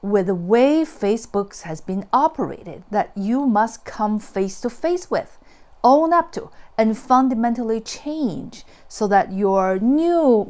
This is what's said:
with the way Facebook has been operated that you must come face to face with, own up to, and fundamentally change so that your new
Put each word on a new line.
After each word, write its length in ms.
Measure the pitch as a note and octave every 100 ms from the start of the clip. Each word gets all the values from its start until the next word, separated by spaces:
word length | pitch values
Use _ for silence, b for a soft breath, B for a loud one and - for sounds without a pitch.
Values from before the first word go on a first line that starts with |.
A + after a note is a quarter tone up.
with 240 | G3+ G#3 F#3
the 80 |
way 480 | F3+ F3 A#3 C4+ D#4
Facebook 800 | D#4 - G3+ A3+ - G3+ G3+ -
has 180 | E3 D#3
been 260 | - F#3+ -
operated 720 | B3 D#4 - F#3 - F#3 - -
that 220 | G#3 -
you 320 | - G3 B3 C#4
must 380 | G#3 A3+ -
come 340 | - - G#3 G#3+
face 420 | - G3 G3 -
to 60 | A#3+
face 440 | - D#4+ F4+ -
with, 260 | G3 - - b b b b
own 280 | A#3+ C#4 D#4+
up 200 | E4+ E4
to, 180 | - - b b -
and 220 | A3 G#3+
fundamentally 840 | - B3+ C4 A#3+ A#3 A#3 A3+ A3
change 840 | A3 - D4 D#4 C4 D#3 - - b b b
so 180 | - G#3+
that 260 | G3 -
your 460 | F#3+ G3+ F#3+ F#3+ F#3+
new 640 | A3+ C#4+ E4+ E4+ D4+ A3+